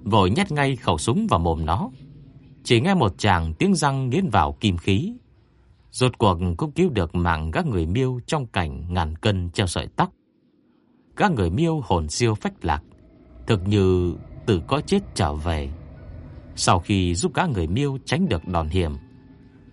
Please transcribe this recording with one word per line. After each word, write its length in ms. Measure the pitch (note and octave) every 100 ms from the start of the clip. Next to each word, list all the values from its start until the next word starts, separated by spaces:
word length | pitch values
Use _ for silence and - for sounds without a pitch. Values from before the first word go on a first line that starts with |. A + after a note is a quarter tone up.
vội 280 | - G#2+ F#2
nhét 200 | A#2+ G3+
ngay 240 | D3 C#3 C3
khẩu 220 | - E2
súng 300 | - D3 A3+
vào 120 | A#2+
mồm 260 | E2+ D#2+ D#2+
nó. 240 | F2+ G#3 - - - - - - -
Chỉ 180 | - A#2
nghe 120 | D3
một 240 | F#3+ A2+ -
tràng 360 | G#2+ F2+ E2
tiếng 220 | D#2+ F#3 F3+
răng 340 | D3 C3+ C3
nghiến 200 | C#3 F#3+
vào 280 | G#2+ D2 D2
kim 180 | G#2+ E2+
khí, 360 | - G2 F3 B3 _ _ _ _ _ _ _
rốt 260 | - B2+ -
cuộc 200 | G#2+ E2+ F2+ E2+
cũng 140 | D3+
cứu 180 | C#3+ F3+
được 260 | A2+ E2 F2+
mạng 360 | F2 D#2+ D#2+
gã 100 | G#2
người 240 | E3+ G2+ D#2+
miêu 340 | G2+ C3 B2+ -
trong 180 | D#3+ A#2+
cảnh 480 | G2 E2 C#2 D#2
ngàn 220 | F#2 E2 D#2+
cân 340 | A2 F#2+ F2
treo 180 | - F#2+
sợi 200 | E2+ - -
tóc. 140 | F3 _ _ _ _ _ _ _ _ _ _ -
Gã 100 | G3+
người 220 | C#3+ F2
miêu 320 | F#2+ E3 D#3+
hồn 240 | G#2+ F2+ D#2
siêu 280 | - A#2 G#2+
phách 300 | G2+ - F2
lạc, 160 | D2 - - - - - - -
thực 200 | A2 F#2
như 480 | G#2 F#2 F#2 F2 D#2 - - -
từ 160 | F#2+ D2+
cõi 140 | C#3 -
chết 120 | G3 G3 -
trở 180 | E2
về. 360 | D2+ D#2+ D#2+ C#2+ D#2 - - - - - - - -
Sau 240 | - G2+
khi 360 | - G2+ F2+ F2
giúp 180 | F#2
gã 120 | - F3
người 220 | A2 D#2+
miêu 300 | G2+ C#3+ C3+ -
tránh 240 | C#3 F#3
được 180 | G2 F#2+
đòn 220 | F2 D#2
hiểm, 220 | F2+ E2 C#2+ - - - - - - -